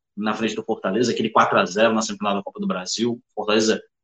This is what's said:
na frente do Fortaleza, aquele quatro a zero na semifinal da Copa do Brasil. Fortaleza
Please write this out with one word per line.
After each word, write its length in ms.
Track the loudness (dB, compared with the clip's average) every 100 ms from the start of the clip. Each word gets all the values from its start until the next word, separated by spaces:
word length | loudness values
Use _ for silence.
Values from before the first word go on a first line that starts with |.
| _ -6
na 160 | -4
frente 200 | -2 -2
do 80 | -4
Fortaleza, 520 | -6 -4 -2 0 0
aquele 160 | 0 0
quatro 280 | 2 4 4
a 80 | 2
zero 280 | 4 2
na 80 | 2
semifinal 340 | -2 -4 -2 -2
da 80 |
Copa 160 | -4 -6
do 80 | -4
Brasil. 540 | -4 -4 -2 -2 -2 _
Fortaleza 480 | -8 0 2 2 0 -4 _